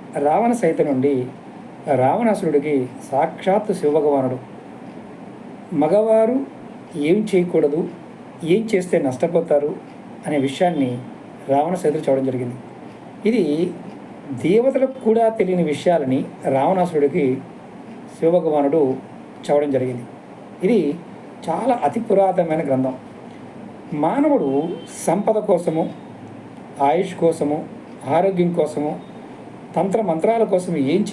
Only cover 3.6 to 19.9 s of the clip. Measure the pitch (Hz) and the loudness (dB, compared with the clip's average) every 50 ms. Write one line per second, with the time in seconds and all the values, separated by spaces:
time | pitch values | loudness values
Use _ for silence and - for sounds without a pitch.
3.6 | 208 - 185 - 147 147 147 160 143 151 143 135 127 127 127 127 - - - - | 2 0 -2 0 2 2 4 4 4 4 2 2 2 0 -2 -4 -8 -14 -18 -18
4.6 | - - - - - - - - - - - - - - - - - - - - | -18 -18 -18 -18 -16 -16 -16 -16 -16 -16 -18 -16 -16 -16 -16 -16 -16 -16 -16 -16
5.6 | - - 180 143 151 156 185 208 220 220 220 220 220 226 254 269 269 - - - | -12 -6 -2 0 2 4 4 4 4 6 4 4 4 4 2 0 -2 -4 -10 -16
6.6 | - - - - - - - 151 147 160 185 214 214 - 196 180 175 175 - 165 | -18 -18 -18 -18 -16 -10 -6 -2 2 2 2 2 2 2 2 2 2 4 2 2
7.6 | 139 143 147 165 - - - - - - - - - - - - - 151 180 220 | 2 2 2 0 -2 -4 -6 -12 -18 -18 -18 -18 -18 -18 -14 -6 0 2 2 2
8.6 | 220 - 208 180 175 - 190 165 143 131 127 - 196 180 170 165 170 - 151 147 | 2 2 0 0 0 2 0 0 2 0 -2 0 0 2 2 2 2 4 2 2
9.6 | 147 151 - - - - - - - - - - - 147 151 143 131 135 - - | 2 0 -4 -6 -12 -16 -18 -18 -18 -18 -16 -10 -6 -2 0 0 0 0 0 2
10.6 | 185 175 170 147 131 123 123 123 - - - - - - - - - 135 135 139 | 2 2 2 2 0 0 -2 -6 -8 -12 -14 -16 -16 -18 -18 -8 -2 0 2 2
11.6 | 151 170 185 175 - 151 143 156 - 143 135 131 131 127 120 123 127 120 - - | 2 2 0 0 0 0 0 0 2 2 2 2 2 0 -2 -2 -4 -6 -8 -10
12.6 | - - - - - - - - - - - - - 214 240 226 170 147 147 160 | -14 -16 -18 -16 -18 -18 -18 -18 -18 -18 -10 -2 0 2 2 2 2 2 2 0
13.6 | 180 - - - - - - - - - - - - 143 131 117 - 156 196 233 | 0 -2 -4 -8 -14 -14 -16 -16 -16 -18 -18 -14 -10 -10 -8 -2 2 4 4 4
14.6 | 247 269 269 262 262 262 - - - 220 220 226 233 220 220 - 185 180 185 180 | 4 4 2 2 2 0 -2 0 2 2 4 4 4 2 2 2 0 2 2 2
15.6 | 165 151 143 131 - 180 170 156 139 127 131 143 - - - - - 160 135 135 | 2 0 0 0 2 2 4 4 2 2 0 0 -2 -4 -8 -6 -2 0 2 2
16.6 | 139 165 190 185 175 170 160 147 143 139 139 180 143 127 131 127 - - - - | 4 4 4 2 2 2 2 2 2 2 2 2 2 2 0 -2 -4 -12 -16 -18
17.6 | - - - - - - - - - - - - 160 165 175 175 165 160 151 147 | -18 -18 -18 -18 -18 -16 -16 -16 -16 -16 -6 0 2 4 4 4 2 2 2 2
18.6 | 143 139 156 160 143 131 131 131 - - - - - - - - - - 143 147 | 2 4 4 4 4 2 0 -2 -6 -14 -18 -18 -18 -18 -18 -10 -2 2 2 2
19.6 | 147 143 135 127 127 127 | 2 2 0 0 0 -2